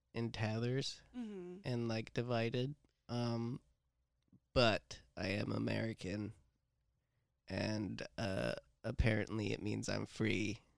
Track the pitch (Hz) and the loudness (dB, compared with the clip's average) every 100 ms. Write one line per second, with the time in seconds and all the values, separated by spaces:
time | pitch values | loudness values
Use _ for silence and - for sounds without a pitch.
0 | _ 117 117 - 107 113 120 131 - - | _ -4 -2 0 0 2 0 0 -2 -6
1 | - 247 220 196 175 185 147 120 117 110 | -12 -10 -8 -8 -10 -8 -4 0 0 0
2 | 113 - 120 117 117 123 135 - _ _ | -2 -2 0 2 2 2 -2 -4 _ _
3 | - 120 120 117 117 131 _ _ _ _ | -6 -2 0 0 -2 -4 _ _ _ _
4 | _ _ _ - _ 135 113 90 - - | _ _ _ -20 _ 6 8 6 0 -18
5 | - - 95 101 107 107 113 107 113 107 | -14 -4 0 0 0 0 0 0 -2 -4
6 | 90 104 104 - _ _ _ _ _ _ | -4 -4 -4 -8 _ _ _ _ _ _
7 | _ _ _ _ - 95 101 107 101 113 | _ _ _ _ -8 -2 0 0 -2 -4
8 | - - 101 95 58 - - _ 113 - | -8 -4 -2 0 -2 -4 -8 _ -6 2
9 | 117 107 98 110 104 110 104 110 107 101 | 4 2 0 -2 -2 -2 -2 -2 -2 -2
10 | 104 - 107 101 107 104 - | -2 0 2 2 0 -4 -10